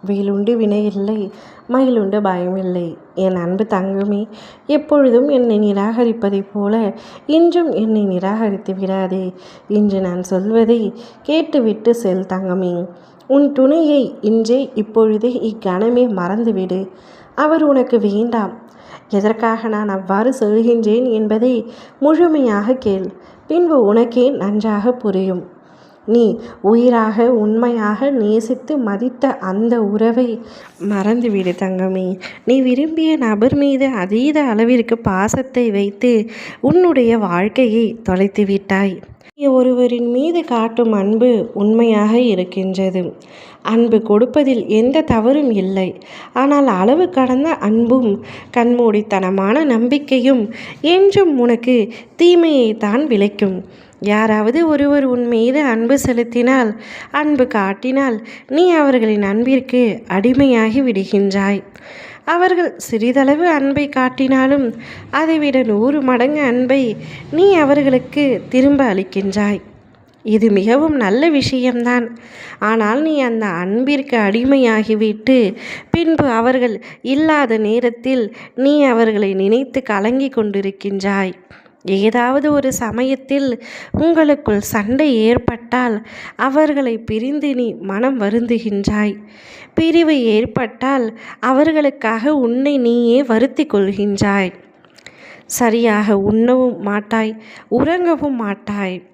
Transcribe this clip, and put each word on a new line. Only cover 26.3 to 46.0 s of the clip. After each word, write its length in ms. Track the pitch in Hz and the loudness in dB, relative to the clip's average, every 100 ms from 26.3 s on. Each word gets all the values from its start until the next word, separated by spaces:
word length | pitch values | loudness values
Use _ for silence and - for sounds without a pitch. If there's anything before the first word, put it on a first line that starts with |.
| - - - | 0 -10 -4
உயிராக, 720 | 190 233 247 233 220 214 233 | 2 4 4 2 0 0 2
உண்மையாக 760 | 240 208 220 240 233 208 208 269 | 2 0 0 0 0 -2 -2 -2
நேசித்து 680 | 269 208 220 226 254 - 302 | 0 0 0 -2 -8 -4 -4
மதித்த 640 | 220 202 247 240 269 - | -2 -4 -6 -2 -4 -2
அந்த 440 | 190 196 226 233 | -6 -2 0 0
உறவை 580 | 208 208 220 233 247 220 - - - - 190 | 0 0 0 0 -2 -4 -12 -20 -20 -10 -4
மறந்துவிடு 680 | 202 196 233 233 196 180 | -2 0 0 0 -2 -2
தங்கமே. 640 | 175 190 185 190 190 185 185 - - | -4 -4 -2 -2 -2 -4 -6 -12 -10
நீ 160 | - 262 | 0 2
விரும்பிய 560 | 254 247 311 330 320 311 | 2 0 0 0 0 0
நபர் 380 | 240 208 240 | 0 2 2
மீது 320 | 285 285 269 269 | 2 0 2 0
அதீத 560 | 240 185 214 269 311 | -2 -2 0 0 0
அளவிற்கு 560 | 277 214 233 254 226 233 | 0 2 2 2 2 -2
பாசத்தை 720 | 233 190 208 262 262 254 240 | -2 0 -2 -2 -4 -2 0
வைத்து 600 | 202 202 202 247 233 226 - - - | 0 -2 0 0 2 -2 -10 -18 -4
உன்னுடைய 580 | 254 330 359 269 233 226 | 2 4 4 4 2 2
வாழ்க்கையை 800 | 196 175 208 214 247 220 226 233 | 0 0 0 0 2 2 -2 -4
தொலைத்து 420 | - 185 196 196 | -4 0 0 0
விட்டாய். 560 | 196 196 196 196 196 175 - - - | 0 -2 0 0 0 -4 -16 -20 -20
நீ 120 | _ 277 | _ 2
ஒருவரின் 640 | 254 254 247 247 240 240 | 2 2 2 0 0 -2
மீது 340 | 247 311 339 | -2 0 -2
காட்டும் 480 | 320 240 226 226 233 | -2 -2 -2 0 0
அன்பு 580 | 208 196 220 247 226 - | 0 0 2 2 2 -2
உண்மையாக 680 | - 202 226 233 208 208 233 | -2 0 2 4 2 2 2
இருக்கின்றது. 920 | 247 185 180 196 190 185 190 185 170 - - - - - | 2 0 -2 -4 -4 -2 -2 -2 -6 -10 -20 -20 -20 -12
அன்பு 400 | - 226 233 220 | -2 0 2 2
கொடுப்பதில் 640 | 220 208 247 302 277 240 - | 2 2 2 2 2 0 0
எந்த 360 | 214 240 285 | 0 2 0
தவறும் 480 | 311 233 220 285 285 | 0 0 2 2 2
இல்லை. 440 | 208 190 190 185 - | 0 0 -2 -4 -6